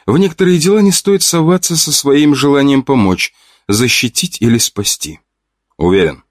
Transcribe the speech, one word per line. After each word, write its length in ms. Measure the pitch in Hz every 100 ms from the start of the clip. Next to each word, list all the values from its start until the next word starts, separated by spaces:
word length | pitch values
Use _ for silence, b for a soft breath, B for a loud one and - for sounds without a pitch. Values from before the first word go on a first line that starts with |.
| -
В 100 | 135
некоторые 400 | 196 - 185 180
дела 220 | 165 214
не 120 | 202
стоит 300 | 180 - 196
соваться 540 | - 170 160 180 - 165
со 160 | -
своим 420 | 143 143 143 151
желанием 480 | 135 143 143 139 139
помочь, 520 | 131 135 98 90 - b b b -
защитить 720 | 104 123 - 120 - 180 -
или 160 | 117 117
спасти». 640 | - - 101 - 78 78 _ _ _ _ _ -
«Уверен», — 460 | 85 95 82 67 _